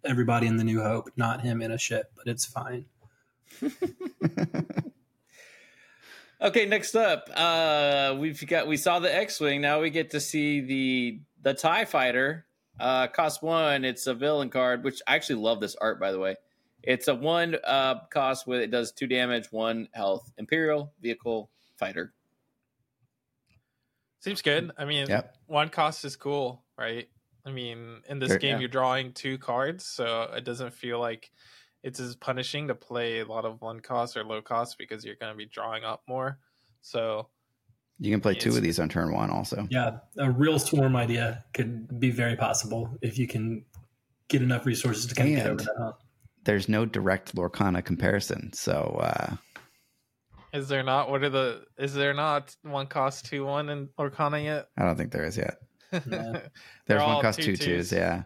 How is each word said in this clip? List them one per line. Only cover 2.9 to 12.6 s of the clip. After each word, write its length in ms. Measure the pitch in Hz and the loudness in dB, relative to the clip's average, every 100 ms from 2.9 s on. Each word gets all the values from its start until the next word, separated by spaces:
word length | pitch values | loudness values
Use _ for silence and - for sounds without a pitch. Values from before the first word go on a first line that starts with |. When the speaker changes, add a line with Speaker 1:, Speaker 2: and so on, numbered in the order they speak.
| _ - _ _ _ _ - | _ -20 _ _ _ _ -8
Speaker 2:
<laughs> 60 | 277 - 359 - 359 - 160 - 165 - - - 277 _ _ _ _ - - - - _ - _ - - - _ | -8 -4 -6 -6 -12 -4 -4 0 -4 -4 -6 -6 -8 _ _ _ _ -20 -20 -20 -20 _ -20 _ -20 -20 -20 _
Speaker 3:
Okay, 260 | 202 226 202 | 4 6 6
next 300 | 208 208 220 | 2 2 4
up, 320 | 220 160 - - | 4 4 -2 2
uh, 800 | 170 165 160 151 143 139 139 135 | 4 4 4 4 4 4 4 2
we've 260 | 156 147 147 | -2 -4 0
got, 180 | 170 151 | 0 2
we 100 | 151 | 2
saw 220 | 180 175 | 4 4
the 160 | 170 | 4
X-Wing. 460 | 151 214 - 151 143 | 2 0 0 0 2
Now 200 | 143 151 | 2 2
we 100 | 160 | 2
get 200 | 156 156 | 0 -2
to 80 | 147 | -2
see 400 | 139 156 147 143 | -2 0 2 0
the, 600 | 131 135 131 127 120 107 - _ | 0 0 2 2 0 -4 -14 _
the 120 | 135 | -2
tie 300 | 135 160 175 | 2 2 2
fighter. 600 | 220 156 127 123 135 165 - _ | 2 2 2 2 0 -2 -12 _